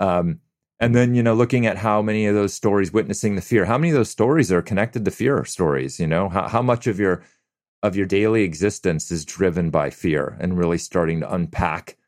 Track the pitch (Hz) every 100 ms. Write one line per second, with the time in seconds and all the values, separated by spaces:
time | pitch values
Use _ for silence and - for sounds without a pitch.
0 | 98 87 85 80 _ _ _ - 120 120
1 | 123 123 117 113 120 127 113 98 110 107
2 | 107 107 107 104 101 - 110 101 92 107
3 | 85 104 110 98 - 113 90 123 165 147
4 | 107 - 113 156 95 90 - 95 113 120
5 | 98 - 123 127 - - 85 69 67 -
6 | 82 82 98 92 - 113 123 120 123 95
7 | 98 85 - _ _ _ _ _ 104 95
8 | 95 98 107 113 95 78 101 - 92 80
9 | - 85 73 - 92 85 85 76 71 -
10 | 87 76 - - 90 90 87 85 - 90
11 | 82 82 - 95 82 - 90 80 - -